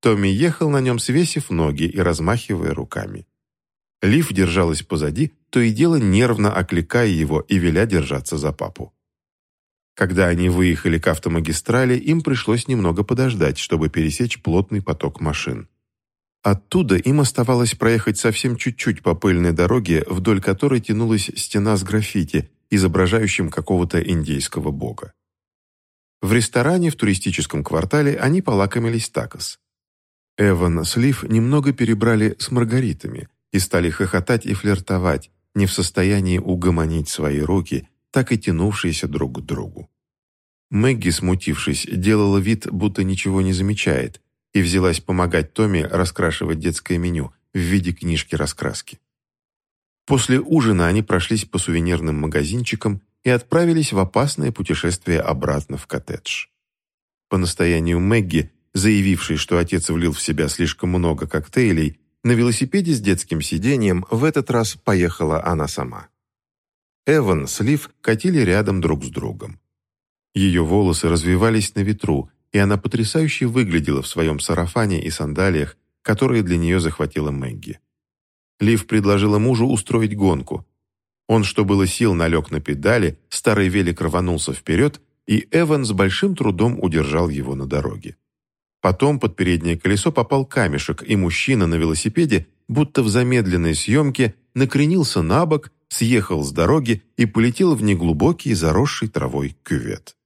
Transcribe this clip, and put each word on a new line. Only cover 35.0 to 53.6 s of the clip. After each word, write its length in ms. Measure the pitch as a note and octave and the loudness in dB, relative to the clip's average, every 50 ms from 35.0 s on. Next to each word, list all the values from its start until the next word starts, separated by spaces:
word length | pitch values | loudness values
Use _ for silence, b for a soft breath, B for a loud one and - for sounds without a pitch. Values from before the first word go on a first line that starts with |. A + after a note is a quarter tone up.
| F2+ F2+ D2+ C2 - _ _ _ _ _ _ | 2 0 0 0 -4 _ _ _ _ _ _
не 120 | G2+ G2+ | 0 0
в 80 | F#2 - | 0 0
состоянии 640 | - F2+ E2 - - F#2 F#2+ G2+ G2 F#2 F#2 F2+ | -2 -4 -2 0 0 2 2 2 2 2 2 0
угомонить 720 | F2+ - F#2+ F#2 F2 F2 F2+ E2+ E2 D#2+ D#2+ E2 E2 D2+ - | 0 0 -2 -2 0 2 2 2 2 0 0 0 -2 -4 -4
свои 320 | - - D2+ D2 C#2+ D2 | -6 -4 -2 -2 0 0
руки – 460 | D2 D#2 F#2 G2 E2 - - B1+ - _ _ _ _ _ | 0 0 0 0 0 -2 -6 -6 -6 _ _ _ _ _
так 200 | - C3+ B2+ - | -2 -2 0 2
и 60 | B2 | -2
тянувшиеся 680 | G#2 - - E2+ D#2+ F2+ G#2 G2+ - - F2 D#2 - - | -2 0 -2 0 0 0 0 -2 -2 -4 -4 -4 -4 -6
друг 320 | C#2+ C#2+ D2+ C#2 C2 B1+ - | -6 -4 -4 -4 -4 -6 -10
к 20 | |
другу. 480 | - - C#2+ C2+ - - - - - _ _ _ _ _ _ _ _ _ _ _ _ _ _ _ _ _ | -8 -8 -8 -8 -8 -12 -12 -18 -20 _ _ _ _ _ _ _ _ _ _ _ _ _ _ _ _ _
Мэгги, 400 | - G2+ A2+ C3 C3 A2+ F#2+ F2+ | -2 0 2 2 0 0 0 -2
смутившись, 760 | D#2+ - - F2+ F#2 F2+ - - D2 - - - C#2+ - - - | -2 0 0 0 0 0 -2 -4 -4 -4 -4 -4 -4 -4 -6 -6
делала 460 | - F#2 F2+ G2+ A2 G#2+ G#2 G2+ G2 | -6 -2 2 2 2 4 4 4 2
вид, 300 | G2 F#2 G#2 A2+ G#2+ - - | 2 2 0 -2 -2 -4 -8
будто 320 | - F#2+ G2+ G#2 F#2+ - F#2+ | -6 -2 -2 -2 -2 -2 -2
ничего 380 | F#2 F#2+ F#2 - G2 F#2+ F#2+ | -2 -2 -2 -2 -2 0 0
не 120 | F#2+ F#2+ F#2 | 0 0 0
замечает, 680 | F2+ G2 G2+ G#2+ A2 - - D#2 B1+ B1+ - - - _ _ _ _ _ _ _ | 0 0 -2 -2 -2 0 0 0 0 -2 -6 -10 -16 _ _ _ _ _ _ _
и 80 | G2+ | 2
взялась 400 | F2 E2+ F2 F#2 F#2 F2+ E2 E2 | 2 2 2 2 2 2 2 0
помогать 520 | - - F#2 F#2 F2+ F2+ F2 E2 D2+ - _ | -2 -2 0 0 0 2 2 0 -2 -2 _
Томми 260 | - A2+ G#2 F#2+ E2 | 0 2 2 2 0
раскрашивать 800 | D#2 E2 - F2+ F2+ F2 - - F2+ E2 D2+ - - D#2+ E2 D#2 | 0 0 0 0 0 0 0 -2 -2 -2 -2 -2 -4 -4 -4 -2
детское 380 | - F2 E2 - _ - F2+ | -2 -4 -4 -4 _ -4 -2
меню 360 | E2+ E2+ F2 F2 D#2+ C#2 - _ _ _ _ _ | -2 0 -2 -2 -4 -4 -6 _ _ _ _ _
в 40 | |
виде 340 | G2 F2 E2 F#2+ G2+ E2+ F2 | -4 -2 2 0 0 0 0
книжки 440 | F2 - - F2 E2 D2+ - _ - | -6 -4 -4 -2 -2 -2 -4 _ -4
раскраски. 640 | D2 D2 C#2+ - - - C2+ A#1 - - - - _ _ _ _ _ _ _ _ _ _ _ _ _ _ _ _ _ _ _ _ _ _ | -2 -2 -4 -4 -6 -6 -6 -6 -8 -14 -16 -20 _ _ _ _ _ _ _ _ _ _ _ _ _ _ _ _ _ _ _ _ _ _
После 340 | - C#3+ C3 G#2+ - B2+ C3 | 0 0 0 2 2 2 0
ужина 480 | - - E3 D#3 B2 A2+ G2+ F2+ F2 | 2 2 2 2 4 4 2 4 2
они 160 | E2+ F#2 G#2+ G#2+ | 2 2 0 0
прошлись 420 | - - F2+ E2+ - A2+ G#2+ - | 0 -2 -2 0 0 -2 -2 -4
по 120 | - - | -4 -6
сувенирным 640 | F2+ - - E2 E2+ E2 F2 F2 D2+ E2 D#2+ D2+ D2 | -6 -2 -2 -2 0 0 0 -2 -2 -2 -2 -2 -2
магазинчикам 840 | D2 D#2 D2+ D2 C#2+ D2+ F#2+ B2 A#2+ - - A2 - A2+ G2+ G2 _ _ _ _ _ | -4 -2 -2 -2 -2 -2 -4 -4 -4 -4 -6 -4 -4 -4 -6 -6 _ _ _ _ _
и 60 | C3 | 0
отправились 640 | B2 A#2+ A#2+ _ - E3 | 0 0 0 _ 0 2